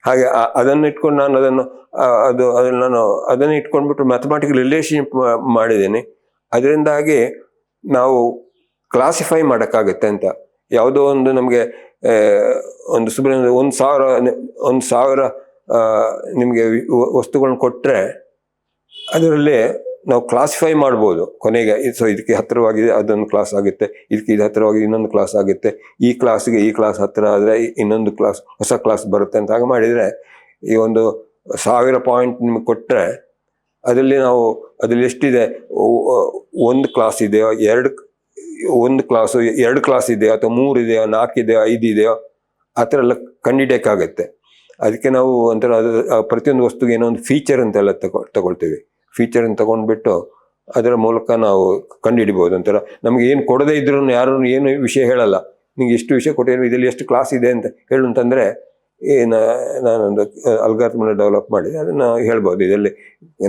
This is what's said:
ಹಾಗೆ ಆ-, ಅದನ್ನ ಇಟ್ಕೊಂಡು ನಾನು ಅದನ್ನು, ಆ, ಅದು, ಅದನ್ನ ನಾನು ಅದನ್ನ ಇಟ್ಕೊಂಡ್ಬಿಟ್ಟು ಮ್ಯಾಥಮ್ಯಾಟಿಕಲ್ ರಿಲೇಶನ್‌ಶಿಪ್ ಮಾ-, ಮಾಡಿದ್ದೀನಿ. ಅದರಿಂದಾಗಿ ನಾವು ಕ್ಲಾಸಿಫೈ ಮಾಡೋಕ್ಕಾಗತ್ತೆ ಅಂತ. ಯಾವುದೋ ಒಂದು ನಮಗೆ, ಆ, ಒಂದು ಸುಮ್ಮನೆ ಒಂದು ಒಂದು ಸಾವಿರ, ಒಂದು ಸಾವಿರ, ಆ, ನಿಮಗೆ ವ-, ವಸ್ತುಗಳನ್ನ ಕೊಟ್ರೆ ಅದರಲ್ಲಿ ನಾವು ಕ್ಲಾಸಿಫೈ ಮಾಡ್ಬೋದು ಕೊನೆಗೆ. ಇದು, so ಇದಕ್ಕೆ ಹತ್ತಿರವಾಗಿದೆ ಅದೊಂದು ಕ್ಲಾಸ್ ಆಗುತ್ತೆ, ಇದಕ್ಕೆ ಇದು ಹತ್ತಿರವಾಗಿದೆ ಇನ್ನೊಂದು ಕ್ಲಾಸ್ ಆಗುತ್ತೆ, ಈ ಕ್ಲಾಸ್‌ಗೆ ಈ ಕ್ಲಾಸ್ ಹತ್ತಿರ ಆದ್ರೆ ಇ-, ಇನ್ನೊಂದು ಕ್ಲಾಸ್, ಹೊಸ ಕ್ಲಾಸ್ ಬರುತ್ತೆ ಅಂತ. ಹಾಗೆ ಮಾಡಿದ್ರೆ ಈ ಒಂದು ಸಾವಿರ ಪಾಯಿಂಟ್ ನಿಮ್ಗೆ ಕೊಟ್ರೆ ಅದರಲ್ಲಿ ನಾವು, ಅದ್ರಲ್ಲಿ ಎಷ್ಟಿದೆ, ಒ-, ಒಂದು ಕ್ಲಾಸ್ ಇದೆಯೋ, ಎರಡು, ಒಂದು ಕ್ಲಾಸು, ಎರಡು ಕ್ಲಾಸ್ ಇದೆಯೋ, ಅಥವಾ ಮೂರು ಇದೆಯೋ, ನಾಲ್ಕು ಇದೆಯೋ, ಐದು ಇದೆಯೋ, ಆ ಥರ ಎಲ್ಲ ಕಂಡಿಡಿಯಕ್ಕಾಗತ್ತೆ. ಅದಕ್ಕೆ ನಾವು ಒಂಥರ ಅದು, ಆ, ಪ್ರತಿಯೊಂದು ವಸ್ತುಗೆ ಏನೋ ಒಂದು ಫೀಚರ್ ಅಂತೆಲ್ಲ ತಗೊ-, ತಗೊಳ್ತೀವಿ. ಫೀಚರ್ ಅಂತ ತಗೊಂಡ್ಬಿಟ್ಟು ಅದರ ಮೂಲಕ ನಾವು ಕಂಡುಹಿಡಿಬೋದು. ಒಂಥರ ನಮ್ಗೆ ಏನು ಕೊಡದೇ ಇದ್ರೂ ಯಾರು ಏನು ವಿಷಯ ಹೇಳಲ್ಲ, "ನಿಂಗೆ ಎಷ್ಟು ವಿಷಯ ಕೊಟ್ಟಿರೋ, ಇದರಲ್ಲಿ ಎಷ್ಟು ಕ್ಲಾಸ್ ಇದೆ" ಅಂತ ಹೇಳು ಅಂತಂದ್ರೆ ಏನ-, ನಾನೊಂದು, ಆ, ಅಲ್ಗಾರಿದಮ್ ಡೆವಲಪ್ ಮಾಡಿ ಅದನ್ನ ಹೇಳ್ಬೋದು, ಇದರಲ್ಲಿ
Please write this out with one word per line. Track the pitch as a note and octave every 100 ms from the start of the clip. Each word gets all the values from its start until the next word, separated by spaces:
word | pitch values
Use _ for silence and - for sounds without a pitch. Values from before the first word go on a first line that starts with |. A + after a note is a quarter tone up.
| -
ಹಾಗೆ | B2+ B2+
ಆ-, | A#2 A#2 C3+
ಅದನ್ನ | B2+ C#3+ D3+
ಇಟ್ಕೊಂಡು | D3+ D#3 D3
ನಾನು | C#3+ C3
ಅದನ್ನು, | C3+ C3 B2+ - _
ಆ, | - B2+ A#2 B2
ಅದು, | B2 B2 B2
ಅದನ್ನ | B2+ B2
ನಾನು | B2+ A#2+ A2 G2+
ಅದನ್ನ | - B2 C#3+
ಇಟ್ಕೊಂಡ್ಬಿಟ್ಟು | D3+ D3 C#3+ C#3+ C#3+
ಮ್ಯಾಥಮ್ಯಾಟಿಕಲ್ | C3+ B2 C3+ D3 D3 C3
ರಿಲೇಶನ್‌ಶಿಪ್ | B2+ D#3 D#3 D3+ C#3 C3
ಮಾ-, | B2+ A#2 C3
ಮಾಡಿದ್ದೀನಿ. | A#2 A2+ A2 G2 A2 B2+ _ _ _ _
ಅದರಿಂದಾಗಿ | A#2+ C3+ D3+ D3+ D3 D3+ C#3+ A#2+ - - _ _ _ -
ನಾವು | C3 C3 B2+ A#2+ A#2+ - _ _ _ _
ಕ್ಲಾಸಿಫೈ | - - - - D#3+
ಮಾಡೋಕ್ಕಾಗತ್ತೆ | D3+ A#2+ A2 A2+ G2+ F2+ A2
ಅಂತ. | G#2 F#2+ - - _ _
ಯಾವುದೋ | A#2+ A#2+ C#3
ಒಂದು | C#3 C#3 C3
ನಮಗೆ, | C3 B2+ A#2+ A2+ - - _
ಆ, | A#2+ A2+ G#2 G2+ G#2 B2+ - - -
ಒಂದು | A#2 A2+
ಸುಮ್ಮನೆ | - C3+ C3
ಒಂದು | B2
ಒಂದು | B2 C#3
ಸಾವಿರ, | C3 C3+ C#3+ C3+ B2 B2 - - -
ಒಂದು | C3+ C3 B2
ಸಾವಿರ, | A#2+ C3+ C3+ C3 - - _ _
ಆ, | A#2 A2+ G#2+ A2 A#2+ - B2
ನಿಮಗೆ | B2 A#2 A2+ A2+ A#2+
ವ-, | B2 A#2+ B2+
ವಸ್ತುಗಳನ್ನ | A#2+ C#3+ C3+ B2+
ಕೊಟ್ರೆ | C3 B2 C#3 A2+ F#2+ - _ _ _ _ _ _ _ - -
ಅದರಲ್ಲಿ | E3 E3 D3+ D3 C3 A2+ - - - -
ನಾವು | A#2+ A#2+
ಕ್ಲಾಸಿಫೈ | A#2+ D3 - D#3+
ಮಾಡ್ಬೋದು | D#3 C3+ A#2+ G#2+ E2+ F#2
ಕೊನೆಗೆ. | - A2+ A#2 A2
ಇದು, | G#2+ C3+ A#2+ A2+
so |
ಇದಕ್ಕೆ | G2 -
ಹತ್ತಿರವಾಗಿದೆ | G#2 A2 A#2+ A2+ A2 A2+
ಅದೊಂದು | A2 G#2+ G#2+ G#2+
ಕ್ಲಾಸ್ | G#2 G2+
ಆಗುತ್ತೆ, | G2+ G2+ F#2+ G#2 - _
ಇದಕ್ಕೆ | G#2+ G#2+
ಇದು | G#2+
ಹತ್ತಿರವಾಗಿದೆ | G#2 A2 A2 G#2+
ಇನ್ನೊಂದು | G#2+ A2 A2
ಕ್ಲಾಸ್ | G#2 F#2+ G#2
ಆಗುತ್ತೆ, | G2 F#2+ G#2 - - _
ಈ | B2
ಕ್ಲಾಸ್‌ಗೆ | B2 B2+ A2 A#2+ A2+
ಈ | G#2+
ಕ್ಲಾಸ್ | A2 G#2+ G2+
ಹತ್ತಿರ | G2+ - G#2+
ಆದ್ರೆ | G#2 G#2 A2
ಇ-, | A#2 -
ಇನ್ನೊಂದು | G#2 A2 G#2+
ಕ್ಲಾಸ್, | G#2 G#2 G2
ಹೊಸ | - - -
ಕ್ಲಾಸ್ | A#2+ - G#2+ G#2+
ಬರುತ್ತೆ | G2+ G2+ A2
ಅಂತ. | G#2
ಹಾಗೆ | A2+ B2
ಮಾಡಿದ್ರೆ | B2+ A2+ A#2+ G2 - - - _ _
ಈ | - A2
ಒಂದು | A2 A2+ A2+ A2+ - _ - -
ಸಾವಿರ | - A#2+ B2+ C3
ಪಾಯಿಂಟ್ | B2+ A#2+ B2 A#2+
ನಿಮ್ಗೆ | A#2+ A2+ A#2
ಕೊಟ್ರೆ | A2+ - B2 F2+ - _ _ _ _ _ _ -
ಅದರಲ್ಲಿ | B2 C3+ C#3
ನಾವು, | C3 B2 A#2 A2 - _
ಅದ್ರಲ್ಲಿ | A#2 A#2 B2
ಎಷ್ಟಿದೆ, | B2 C#3 B2 A2+ - -
ಒ-, | - G#2 A#2 - B2 - - _ -
ಒಂದು | A#2 C3 C3+
ಕ್ಲಾಸ್ | - A2 G#2+
ಇದೆಯೋ, | A2 G#2+ A2
ಎರಡು, | A2 G#2+ A#2 C3 - - _ _ - E4+ D#4 -
ಒಂದು | B2 B2 C3+
ಕ್ಲಾಸು, | - A#2+ A2 B2+
ಎರಡು | A#2 A2 A2+ C3+
ಕ್ಲಾಸ್ | C3+ B2+ G#2+
ಇದೆಯೋ, | A2 G#2+
ಅಥವಾ | A2 A2+
ಮೂರು | A#2+ C3+ B2+
ಇದೆಯೋ, | A#2 A2 A2
ನಾಲ್ಕು | A2 A#2+ -
ಇದೆಯೋ, | A2 A2+ A2
ಐದು | A#2 A2+
ಇದೆಯೋ, | G#2+ A2 A2 - _ _ _ _ -
ಆ |
ಥರ | A#2 C#3+
ಎಲ್ಲ | A#2+ A#2 - _
ಕಂಡಿಡಿಯಕ್ಕಾಗತ್ತೆ. | A#2+ C3+ C3 B2 - G#2 E2+ - - _ _ _ _ _
ಅದಕ್ಕೆ | G#2+ A2+ C3+
ನಾವು | C3 C3 B2 A#2
ಒಂಥರ | A2 A#2+
ಅದು, | A2+ A2+ A2+ - A2+
ಆ, |
ಪ್ರತಿಯೊಂದು | G#2+ A#2+ C#3+ C3
ವಸ್ತುಗೆ | B2 - B2
ಏನೋ | A#2 A#2
ಒಂದು | A2+
ಫೀಚರ್ | - C#3+ C#3+ C3
ಅಂತೆಲ್ಲ | A2+ G2+ G2+
ತಗೊ-, | F#2+ F#2 F#2+ -
ತಗೊಳ್ತೀವಿ. | G#2+ F#2 F2 E2 D2 _ _ _ -
ಫೀಚರ್ | A#2+ A#2+ A#2
ಅಂತ | G#2
ತಗೊಂಡ್ಬಿಟ್ಟು | G#2+ A2+ A2 A2 A#2 F#2 - _ _ _ _ B2+
ಅದರ | A#2+ A#2+
ಮೂಲಕ | A2 A2+ A2+
ನಾವು | A#2 A2 G2 F#2+ G2
ಕಂಡುಹಿಡಿಬೋದು. | - - A2+ A#2+ G#2+ F#2+ F2 F#2
ಒಂಥರ | F#2 G2+ - -
ನಮ್ಗೆ | A#2 B2 A#2+
ಏನು | C#3+ -
ಕೊಡದೇ | B2 C#3+ D3+
ಇದ್ರೂ | C#3+ C#3 C3+
ಯಾರು | A#2+ C3 C3+ B2+
ಏನು | C3 C#3 C#3+
ವಿಷಯ | B2 C3+ B2
ಹೇಳಲ್ಲ, | B2+ A2 F#2+ - _ _ -
"ನಿಂಗೆ | B2
ಎಷ್ಟು | A#2+ A#2
ವಿಷಯ | C3+ C#3
ಕೊಟ್ಟಿರೋ, | C#3 B2 B2+
ಇದರಲ್ಲಿ | B2 B2+ B2
ಎಷ್ಟು | A#2+ B2+
ಕ್ಲಾಸ್ | B2 C3
ಇದೆ" | C3 A#2+
ಅಂತ | A#2+ -
ಹೇಳು | - _ C3+ B2+
ಅಂತಂದ್ರೆ | A#2 A#2+ C3 G2+ - - _ _ _
ಏನ-, | C3 C#3 A#2 A2+ A2 A#2+ - C3
ನಾನೊಂದು, | B2+ A2+ G#2 G#2
ಆ, | G#2 - B2+ A2 A2
ಅಲ್ಗಾರಿದಮ್ | A2 A#2 A#2 A2 G2+
ಡೆವಲಪ್ | G#2 G2+ -
ಮಾಡಿ | G#2 D#3 D#3
ಅದನ್ನ | D#3 D3+
ಹೇಳ್ಬೋದು, | B2 A#2 A2+ A2+ G2 F#2
ಇದರಲ್ಲಿ | F#2 G2+ G2+ - - _ - _